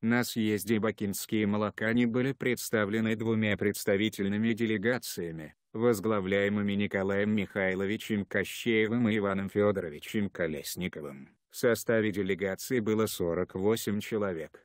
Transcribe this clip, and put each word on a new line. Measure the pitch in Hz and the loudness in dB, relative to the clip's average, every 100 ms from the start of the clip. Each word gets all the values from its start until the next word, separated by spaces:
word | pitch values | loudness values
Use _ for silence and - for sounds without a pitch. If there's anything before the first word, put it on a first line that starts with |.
На | 113 120 | 2 2
съезде | 117 117 107 104 95 110 | 2 0 2 2 2 2
бакинские | 107 104 101 95 - 110 104 | 0 0 -4 -4 -2 0 2
молокане | 104 104 - 110 117 120 | 0 -2 -2 0 2 2
были | 120 131 | 2 -2
представлены | 131 127 117 - 110 101 110 110 | -2 -2 -2 0 0 2 0 0
двумя | 110 110 110 107 98 | 0 0 2 2 2
представительными | 104 - - 98 107 - 98 104 113 | 0 0 2 2 2 0 0 0 0
делегациями, | 110 117 107 113 123 - - 85 80 76 - _ | 0 0 0 0 -2 -4 -6 -6 -8 -12 -16 _
возглавляемыми | 110 120 104 110 104 92 98 101 104 101 | 0 2 2 0 0 2 2 2 2 0
Николаем | 101 101 98 95 98 104 107 | 0 0 0 0 2 2 0
Михайловичем | 95 104 95 92 98 110 - 107 | 0 0 0 0 -2 -2 -2 -2
Кощеевым | 92 104 92 - 120 113 107 120 113 | 0 -2 -2 -4 2 2 2 2 2
и | 107 | 2
Иваном | 101 98 98 | 0 0 -2
Фёдоровичем | 104 104 95 85 73 - 110 101 | 2 2 2 -4 -8 -6 -2 -2
Колесниковым. | - 82 73 - 87 90 78 73 67 69 _ _ | -2 -2 -4 -8 -6 -6 -6 -10 -12 -18 _ _
В | - | 0
составе | 123 110 - 113 107 | 2 2 2 2 2
делегации | 95 95 90 98 95 - 127 | 0 -2 -2 -2 -4 -2 -2
было | 107 107 107 | 0 2 0
сорок | - 85 85 90 | 0 -2 0 -2
восемь | 95 101 113 - 104 | 0 0 0 0 -4
человек. | - 110 101 82 76 - | -2 -2 -2 -4 -8 -14